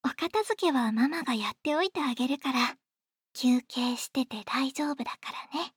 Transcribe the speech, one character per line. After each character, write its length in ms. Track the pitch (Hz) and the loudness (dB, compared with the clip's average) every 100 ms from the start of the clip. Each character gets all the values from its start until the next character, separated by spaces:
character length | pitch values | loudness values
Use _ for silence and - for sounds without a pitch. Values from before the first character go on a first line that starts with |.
お 60 | 262 | -2
片 340 | - 339 427 | -2 -2 0
付 140 | 427 440 | 0 2
け 160 | 349 | 4
は 180 | 269 226 | 4 2
マ 180 | 220 269 | 4 2
マ 140 | 330 | 2
が 120 | 277 | -2
や 160 | 226 214 | 0 -2
っ 20 | - | -4
て 140 | 302 302 | -2 0
お 60 | |
い 80 | 381 | 0
て 120 | - | 0
あ 100 | 285 | -2
げ 120 | 240 254 | 0 0
る 120 | 285 | 0
か 120 | 277 | 0
ら、 240 | 254 240 - _ _ _ _ _ | 0 0 -4 _ _ _ _ _
休 280 | - 254 247 | 0 4 4
憩 340 | - 254 247 247 | 2 -2 -2 -2
し 140 | - | -4
て 160 | 277 254 | -2 -2
て 160 | 214 | -6
大 280 | - 254 269 | -4 -2 -2
丈 180 | - 294 | -2 -4
夫 140 | 277 | -2
だ 80 | 233 | -6
か 180 | - - - - | -8 -12 -12 -8
ら 60 | 302 | -6
ね。 120 | 349 | -6